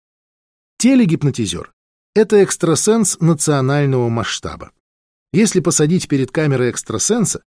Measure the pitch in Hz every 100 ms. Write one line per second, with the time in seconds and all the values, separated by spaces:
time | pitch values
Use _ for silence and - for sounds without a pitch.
0 | _ _ _ _ _ _ _ - 247 269
1 | 202 160 147 120 101 85 78 _ _ _
2 | _ 208 214 208 185 - 170 247 - 226
3 | 202 - 165 156 - 143 131 143 143 131
4 | 120 113 107 - - 76 - _ _ _
5 | _ _ _ - 220 185 165 151 151 185
6 | - 143 127 - 151 131 123 - - 110
7 | - 233 185 - -